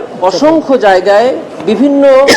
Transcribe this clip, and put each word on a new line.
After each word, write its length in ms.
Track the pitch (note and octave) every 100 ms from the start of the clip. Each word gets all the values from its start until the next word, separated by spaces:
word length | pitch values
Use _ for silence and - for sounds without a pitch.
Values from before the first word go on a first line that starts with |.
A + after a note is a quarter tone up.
| - -
অসংখ্য 580 | F3+ F#3 D4+ D#4+ - C4
জায়গায় 580 | G3+ F#3+ F#3 G3+ A#3+ D4+ - - D#3+
বিভিন্ন 640 | G#3+ C#4+ C#4 C#4 C4 C#4